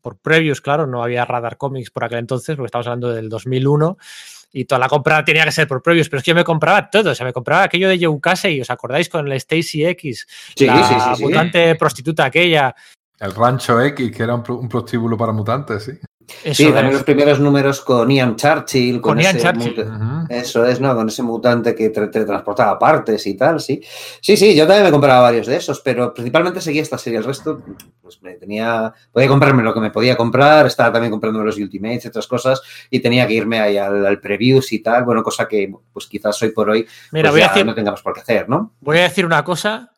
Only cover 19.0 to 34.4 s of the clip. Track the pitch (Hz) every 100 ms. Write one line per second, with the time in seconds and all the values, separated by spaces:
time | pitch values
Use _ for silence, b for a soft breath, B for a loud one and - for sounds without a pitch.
19 | - 147 180 175 143 117 120 113 110 -
20 | 110 147 - 120 123 117 120 123 135 120
21 | 110 110 120 113 123 120 113 110 110 107
22 | 104 110 101 101 - 104 110 95 120 156
23 | - 107 101 95 135 156 - 139 B B
24 | B B - 202 208 156 160 202 190 147
25 | 139 127 123 117 107 143 - 139 135 120
26 | 123 - 120 156 175 180 160 147 147 120
27 | 120 113 110 135 156 123 104 95 - _
28 | 90 _ 92 90 95 107 113 113 110 b
29 | b 120 131 139 139 131 113 113 107 107
30 | 123 120 117 120 143 156 131 - 117 117
31 | 117 107 110 107 107 101 98 92 101 110
32 | 117 110 - 123 131 131 B B B 127
33 | 123 120 117 110 104 113 104 101 101 101
34 | 98 101 101 101